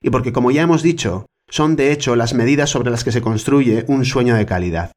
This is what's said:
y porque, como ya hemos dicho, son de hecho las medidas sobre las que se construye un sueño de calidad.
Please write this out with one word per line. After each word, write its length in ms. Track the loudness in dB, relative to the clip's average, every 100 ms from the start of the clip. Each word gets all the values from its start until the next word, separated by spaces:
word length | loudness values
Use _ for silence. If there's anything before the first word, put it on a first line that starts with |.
y 80 | 0
porque, 220 | 0 -2
como 200 | 0 2
ya 100 | 2
hemos 220 | 2 2
dicho, 420 | 2 0 -4 -6 -10 _ _
son 260 | -2 0 2
de 160 | 2
hecho 240 | 0 0 0
las 180 | 0
medidas 360 | 0 2 2 0
sobre 220 | -2 -2
las 120 | -2
que 80 | -2
se 100 | -2
construye 600 | -2 -2 0 2 2 0 0
un 160 | 0 0
sueño 300 | 0 2 2
de 100 | 0
calidad. 480 | -2 -2 -4 -6